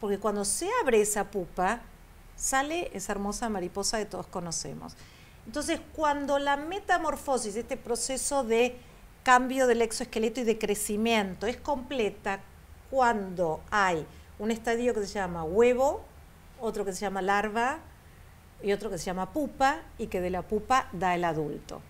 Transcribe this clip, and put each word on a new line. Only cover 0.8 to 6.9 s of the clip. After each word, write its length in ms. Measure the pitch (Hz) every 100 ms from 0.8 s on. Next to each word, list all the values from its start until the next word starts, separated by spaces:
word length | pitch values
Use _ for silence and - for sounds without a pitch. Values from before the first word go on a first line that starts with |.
abre 180 | 466 220
esa 320 | 208 208 196
pupa, 500 | 202 175 - 185 233 - - - - - -
sale 540 | - 269 285 330 349
esa 180 | 196 -
hermosa 340 | 202 202 208 233
mariposa 520 | 208 180 196 196 220
que 60 | 175
todos 220 | 180 -
conocemos. 680 | 190 175 160 147 156 - - - - - - -
Entonces, 340 | 285 285 320 -
cuando 460 | - 311 285 277 277
la 180 | 285 285
metamorfosis, 1000 | 302 392 392